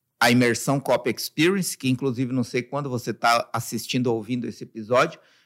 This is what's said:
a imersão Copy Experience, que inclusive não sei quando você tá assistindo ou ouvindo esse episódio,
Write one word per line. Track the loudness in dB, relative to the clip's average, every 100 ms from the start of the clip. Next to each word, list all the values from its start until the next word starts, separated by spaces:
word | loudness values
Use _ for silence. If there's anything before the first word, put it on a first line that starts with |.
| _ 0
a | 4
imersão | 6 4 2 0 -2
Copy | 2 2 2
Experience, | -4 -6 0 2 2 -2 -2
que | -2
inclusive | 0 -2 -2 -2
não | -2
sei | -2 -4
quando | -4 -6 -4
você | -6 -6
tá | 0 2 2 0
assistindo | -6 -4 -8 -4 0 0
ou | 0
ouvindo | -2 -4 -4
esse | -10
episódio, | -14 -12 0 2 2 -2 _ _